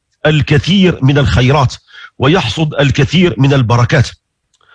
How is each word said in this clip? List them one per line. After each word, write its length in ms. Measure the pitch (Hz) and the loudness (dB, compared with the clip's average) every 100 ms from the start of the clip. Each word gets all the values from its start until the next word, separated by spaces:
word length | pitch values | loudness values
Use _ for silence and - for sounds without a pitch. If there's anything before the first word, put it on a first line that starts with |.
| _ _ 156 | _ _ -2
الكثير 720 | 151 - 151 - 202 185 - | -2 0 -2 0 2 2 2
من 160 | 135 147 | 0 0
الخيرات 560 | 110 - 127 147 127 - _ - - - | 0 0 0 0 0 -4 _ -20 -20 -4
ويحصد 560 | 131 180 117 - 156 | 0 0 -2 -4 -4
الكثير 600 | - 143 - 139 170 175 - | -2 -2 0 0 2 0 2
من 140 | 135 | 0
البركات. 560 | 139 113 120 120 151 - - _ _ _ _ _ | 2 0 0 0 0 -2 -6 _ _ _ _ _